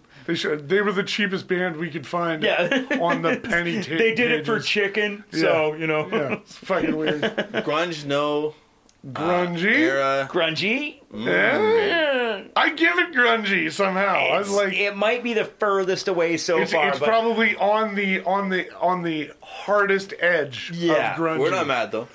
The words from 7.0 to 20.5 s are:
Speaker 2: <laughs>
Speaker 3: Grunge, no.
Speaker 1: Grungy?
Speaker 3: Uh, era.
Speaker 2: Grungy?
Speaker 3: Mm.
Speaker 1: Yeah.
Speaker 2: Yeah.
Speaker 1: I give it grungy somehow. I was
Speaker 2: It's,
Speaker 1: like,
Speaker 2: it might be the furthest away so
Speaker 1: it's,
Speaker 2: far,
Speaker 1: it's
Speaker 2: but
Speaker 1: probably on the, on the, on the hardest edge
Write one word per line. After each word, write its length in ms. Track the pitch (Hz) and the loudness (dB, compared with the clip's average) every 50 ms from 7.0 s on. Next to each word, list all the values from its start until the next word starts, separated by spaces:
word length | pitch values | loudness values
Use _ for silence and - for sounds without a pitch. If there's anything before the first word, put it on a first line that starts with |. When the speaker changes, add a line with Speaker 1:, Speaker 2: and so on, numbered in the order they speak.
| 156 147 151 147 | 0 -2 0 0
Speaker 2:
<laughs> 320 | 226 - - 190 202 - - 220 - | -2 -2 -2 -4 -4 -4 -4 -4 -2
Speaker 3:
Grunge, 400 | 151 147 160 175 180 165 151 147 | 0 0 0 0 -2 -4 -6 -4
no. 480 | 139 139 143 147 147 147 147 151 151 - - _ _ _ _ _ _ _ _ - 139 123 | -2 0 0 2 0 0 0 -2 -4 -6 -10 _ _ _ _ _ _ _ _ -14 -10 -8
Speaker 1:
Grungy? 500 | - 156 170 180 180 180 175 175 165 180 | -4 0 0 2 2 2 0 -2 0 0
Speaker 3:
Uh, 120 | 214 240 285 | 2 2 4
era. 520 | 320 135 135 139 135 135 139 139 135 135 | 4 2 2 2 2 2 2 0 0 0
Speaker 2:
Grungy? 680 | - 180 165 160 160 - 170 208 233 277 294 294 - - - - - | 0 0 0 0 0 0 0 0 0 -2 -4 -6 -10 -14 -18 -14 -10
Speaker 3:
Mm. 120 | 208 233 | -6 -2
Speaker 1:
Yeah. 600 | 185 175 180 202 220 285 359 427 440 453 453 415 - | 0 2 2 2 2 2 2 2 2 2 2 2 2
Speaker 2:
Yeah. 560 | 339 330 311 285 269 247 240 226 208 190 - - - | 0 0 0 0 0 0 0 -2 -4 -6 -8 -4 0
Speaker 1:
I 140 | - 254 311 | 2 2 2
give 280 | 320 277 330 349 349 349 | 2 2 2 2 4 2
it 140 | 339 349 - | 0 0 2
grungy 580 | 254 247 233 226 220 214 196 196 175 160 160 | 2 4 4 4 2 2 0 0 0 0 0
somehow. 440 | - - 196 190 185 190 202 196 180 143 | 0 0 0 2 2 2 2 2 2 2
I 200 | - - 147 185 | 2 2 0 0
was 80 | 208 196 | 0 0
Speaker 2:
It's, 60 | 196 202 | 2 2
Speaker 1:
like, 160 | 202 190 180 | 2 2 0
Speaker 2:
it 220 | 185 202 202 202 196 | 0 0 -2 0 0
might 260 | 208 220 247 247 233 | 0 2 2 0 -2
be 100 | 240 226 | 0 0
the 120 | 208 190 | 0 -2
furthest 640 | - - - 214 208 196 196 190 180 185 180 - 208 | -2 -2 -2 0 2 2 2 2 0 0 0 -2 -2
away 260 | 185 175 165 170 170 | 0 2 2 2 0
so 220 | 156 - - 165 170 | 0 0 0 2 2
Speaker 1:
it's, 120 | 196 - 170 | 2 2 2
Speaker 2:
far, 160 | 160 147 147 | 2 2 2
Speaker 1:
it's 100 | 139 135 | 0 0
Speaker 2:
but 80 | 147 - | 0 0
Speaker 1:
probably 480 | 226 226 226 233 220 214 226 214 196 | 2 2 2 2 2 2 0 0 0
on 400 | - 185 202 214 220 220 214 202 | 0 0 2 2 2 0 -2 -2
the, 260 | 202 202 190 190 185 190 | -2 -2 -2 -2 -2 -2
on 240 | 180 190 196 196 190 | -2 -2 0 0 -2
the, 200 | 185 180 - - - - | -2 -2 -4 -6 -6 -2
on 260 | 160 175 180 180 170 | 0 0 0 0 -2
the 280 | 170 160 151 147 147 - - | -4 -4 -4 -6 -8 -12 -16
hardest 720 | - - - - - 185 202 208 202 196 196 190 196 - - - | -20 -18 -16 -10 -2 0 2 2 4 4 2 0 -2 -6 -4 0
edge 520 | 165 175 175 160 139 135 | 2 2 2 2 0 -2